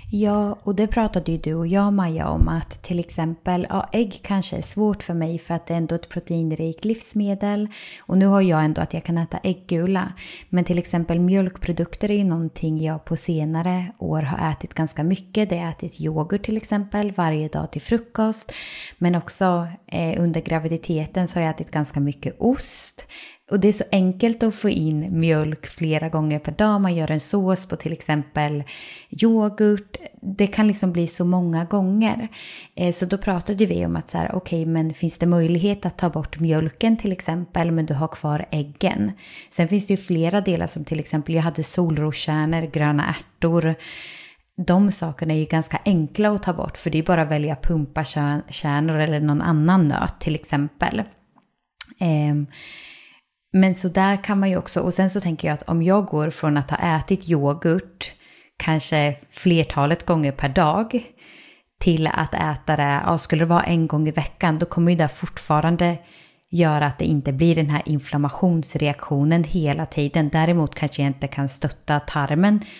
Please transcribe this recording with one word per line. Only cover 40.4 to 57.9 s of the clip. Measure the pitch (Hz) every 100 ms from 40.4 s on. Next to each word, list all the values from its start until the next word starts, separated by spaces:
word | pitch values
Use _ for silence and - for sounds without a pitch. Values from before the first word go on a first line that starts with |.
delar | 190 170 170
som | -
till | 147 160
exempel, | 151 160 147
jag | 165
hade | 160 156
solroskärnor, | 151 - 175 151 151 147 - 156 156 165 160
gröna | 156 147 147 -
ärtor. | 156 - _ 170 170 160 160 - - - - - _ _ - 175
De | 180 202
sakerna | 196 165 147 160
är | 156
ju |
ganska | 151 160 160 -
enkla | - 180 151 - 208
att | 202
ta | 190
bort, | 170 - -
för | 170
det | 151
är |
bara | 160 170
att | 156
välja | 151 147 147
pumpakärnor | - 165 143 - 151 - 143 147 - - 151 143 160 156
eller | 151 151
någon | 151 147
annan | 170 156 156 190 156
nöt | - - -
till | -
exempel. | 151 - 143 143 - - - - - _ _ _ _ _ _ - -
Ehm, | 175 156 147 147 143 - - - - - - _ _ _ _
men | 185 190
så | 185 185
där | 170 196 196
kan | 196 202
man | 196
ju | 180
också, | - -
och | 180
sen | 180 190
så | 196
tänker | 180 156 160
jag |
att | 151 -
om | 165
jag | 165 196 190
går | 151 151
från | - 156 147
att | 139
ha | 151 175 160
ätit | - 190 165
yoghurt | 160 143 147 170 175 -